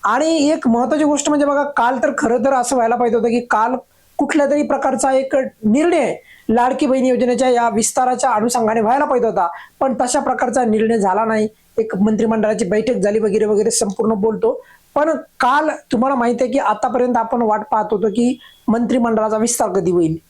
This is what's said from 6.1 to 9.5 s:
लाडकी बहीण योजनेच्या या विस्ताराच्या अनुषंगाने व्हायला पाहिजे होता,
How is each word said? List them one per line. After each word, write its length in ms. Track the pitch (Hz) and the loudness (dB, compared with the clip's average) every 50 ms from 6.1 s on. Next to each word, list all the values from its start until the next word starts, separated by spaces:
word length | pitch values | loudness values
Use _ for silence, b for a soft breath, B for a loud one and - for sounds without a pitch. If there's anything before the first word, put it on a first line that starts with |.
| - - B B B B B B | -4 -8 B B B B B B
लाडकी 380 | 220 240 240 254 262 254 320 | 0 2 2 0 0 0 0
बहीण 180 | 247 262 262 247 | 0 2 2 2
योजनेच्या 440 | 262 247 240 254 240 247 226 262 254 | 2 2 2 2 0 0 2 2 2
या 200 | 247 240 233 233 | 2 2 2 0
विस्ताराच्या 640 | 208 220 220 - - 285 254 254 254 233 247 262 | 0 0 -2 0 0 0 0 0 0 0 0 0
अनुषंगाने 500 | 233 214 214 240 240 247 226 214 226 233 | 0 0 0 0 0 0 0 0 0 0
व्हायला 240 | 220 220 247 277 294 | 0 2 2 0 0
पाहिजे 220 | - 269 247 202 | 0 0 0 0
होता, 220 | 226 190 196 175 165 | 0 0 0 -2 -2